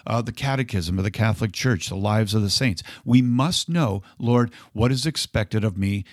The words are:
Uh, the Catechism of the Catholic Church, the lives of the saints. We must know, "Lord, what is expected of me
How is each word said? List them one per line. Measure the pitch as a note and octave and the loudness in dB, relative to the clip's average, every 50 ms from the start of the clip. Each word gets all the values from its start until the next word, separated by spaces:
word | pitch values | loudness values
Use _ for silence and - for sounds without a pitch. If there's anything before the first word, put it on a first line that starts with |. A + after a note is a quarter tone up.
| - | -8
Uh, | - A2 A#2 | -4 -4 -2
the | A#2 A#2 A#2 | -2 -4 -6
Catechism | - - C#3 C3+ C3 C3 A#2+ - G2 E2 E2 F#2 F#2+ | -4 -4 -2 0 -2 -2 -2 -2 -4 -2 -2 -2 0
of | F#2 | -2
the | G#2+ G#2 | -2 0
Catholic | - G#2+ A2 G#2+ - A#2 G#2+ F#2 | 0 0 0 2 0 -2 -4 -4
Church, | - - C3 B2 F2+ - - | -2 0 0 0 0 -2 -6
the | F#2+ | -6
lives | F#2+ G2 G#2 G#2 G#2+ A2 G2 G2+ | -2 0 0 2 2 2 2 0
of | A2 G#2 | 0 0
the | G2 | 2
saints. | - - C#3+ B2+ F#2+ - - - - - _ | 0 0 0 0 -2 -4 -8 -16 -18 -14 _
We | - A#2+ B2+ B2+ | 4 4 6 6
must | B2 A#2+ B2 C3 E3 F3+ - - - | 6 2 2 2 0 0 -2 -4 -2
know, | E3+ F3 D#3 A2+ G2 G2+ G2 - - _ | 0 0 0 0 0 -2 -6 -10 -14 _
"Lord, | - A#2 A#2+ B2 A#2+ A#2 - - - - _ | 0 2 4 4 4 2 -2 -12 -20 -14 _
what | G#2 A2 B2 | 0 2 2
is | C3+ B2+ B2 | 2 0 -2
expected | D#3+ D#3 - - - _ A#2+ G#2+ - - A2 G2+ | -4 -4 -4 -8 -4 _ -4 -4 0 -2 0 0
of | A2 F#2+ G2 | 0 -2 0
me | F#2+ G2 G2+ G2+ F#2 - | -2 0 0 -2 -6 -8